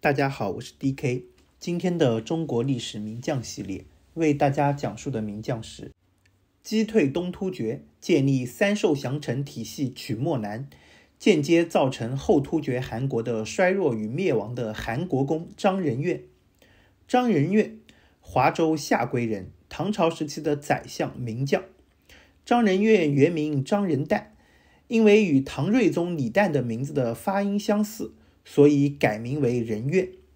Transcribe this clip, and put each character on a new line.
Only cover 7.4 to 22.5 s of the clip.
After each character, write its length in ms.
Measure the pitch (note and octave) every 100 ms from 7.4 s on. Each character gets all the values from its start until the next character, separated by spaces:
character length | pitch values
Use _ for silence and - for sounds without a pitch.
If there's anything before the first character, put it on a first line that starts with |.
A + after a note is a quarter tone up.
| F#3+
厥、 360 | F#3 A2 A2+ - _
建 260 | - E3 C3+
立 180 | C3+ B2
三 300 | - G3+ G#3
受 180 | G3
降 280 | C#3 B2 D3
城 200 | D3 B2+
体 220 | C#3+ -
系 260 | A2 - C3+
曲 240 | - -
墨 240 | A2 D3+ C#3
南， 280 | G#2 G#2+ C#3 - - - _ _
间 240 | - E3+
接 220 | C#3+ E3+
造 260 | E3+ F3+ C#3
成 280 | C3+ A#2 C3+
后 240 | - E3+
突 180 | C#3 D#3+
厥 220 | C#3+ B2
汗 260 | C3 A2+ C3+
国 160 | A#2+
的 220 | A#2+ A2+ A2
衰 240 | - F#3
弱 260 | G3 E3 A2
与 100 | G#2+
灭 280 | C#3 F#3+
亡 200 | A#2+ G#2
的 200 | B2 A2+
汗 340 | G#2+ - A2+ -
国 160 | B2+
公 240 | C#3 D#3+ E3 -
张 240 | G3+ F#3+
仁 220 | D#3+ A#2
愿。 220 | E3+ D#3+ - _ _ _ _ _ _ _ _
张 220 | B3+ B3
仁 240 | E3+ D3+
愿， 260 | G#3 G#3 - _ _ _ _
华 320 | - - C3+
州 240 | - D#3+ D#3
下 300 | - A3+ A#2+
归 200 | B2 A#2
人， 260 | G#2 F#2 - _
唐 200 | - F3
朝 200 | G#3 E3
时 160 | E3 D3+
期 160 | D#3
的 160 | D#3 D3
宰 260 | - A#2+ -
相 320 | - D3 -
名 280 | B2 A2+ C#3
将。 180 | F3+ - _ _ _ _ - _ _
张 160 | -